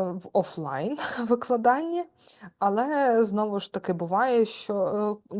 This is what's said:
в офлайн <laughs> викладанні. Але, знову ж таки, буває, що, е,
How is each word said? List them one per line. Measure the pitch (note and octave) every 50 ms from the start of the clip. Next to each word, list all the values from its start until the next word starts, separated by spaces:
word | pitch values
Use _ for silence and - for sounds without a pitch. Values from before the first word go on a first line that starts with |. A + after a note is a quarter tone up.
| F#3+
в | F3+ F3 F#3 - - -
офлайн | G#3 F3 - - - D#3+ C#3+ C3+ C3+ D#3 G#3+ C#4+ D4 - -
<laughs> | - - A#3+ A3
викладанні. | A#3+ A#3+ A#3+ - B3 A#3 A3+ B3 B3 C#4 D#4+ E4 E4+ F4 F4 - _ _ _ - - - - F#3 _ -
Але, | G3 G3+ G3 G#3+ B3 C#4+ D4+ C#4+ C#4 B3+ A#3 A3+ A#3
знову | G#3 G3 G#3 G#3+ G#3+ G3+ G3+
ж | G3 - -
таки, | F#3+ - - F3+
буває, | E3 F3 E3 F3+ G3+ A#3+ C4 B3 A#3 A3+
що, | G#3+ - - - - G#3 G3+ F#3+ - G#3 G#3 G#3 G#3 G#3 G#3 _ - -
е, | G#3